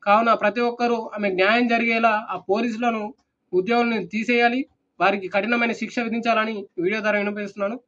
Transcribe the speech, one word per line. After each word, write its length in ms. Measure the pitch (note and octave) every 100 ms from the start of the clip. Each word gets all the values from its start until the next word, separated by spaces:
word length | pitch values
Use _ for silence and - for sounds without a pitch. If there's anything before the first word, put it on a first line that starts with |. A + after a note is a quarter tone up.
కావున 300 | - G#3 A#3
ప్రతి 280 | G#3+ G#3+ G#3
ఒక్కరూ 500 | A#3+ A#3+ A#3+ A#3 A3+ G#3+
ఆమెకు 200 | G3+ F#3
న్యాయం 320 | F#3+ A3+ B3
జరిగేలా 600 | A#3 A#3 A3+ A3+ G#3+ A3+
ఆ 80 | -
పోలీసులను 760 | - G3+ A#3+ A3 A#3+ A3 G#3 - _ _ _
ఉద్యోగులను 540 | F3+ F#3 A#3 A#3 A3+ F3
తీసేయాలి, 580 | G#3+ A3+ A#3+ A#3+ B3 C#4+ _ _ _
వారికి 280 | F3+ G3+ F#3
కఠినమైన 440 | G3+ G#3 A#3 A#3
శిక్ష 280 | A3 G#3+ -
విధించాలని 680 | A#3 A3+ A#3 A3 A3 G#3+ F#3+ -
వీడియో 220 | F3 A3
ద్వారా 160 | G#3+ G#3
వినిపిస్తున్నాను. 640 | G3+ G#3 G3+ G#3 G3+ B3+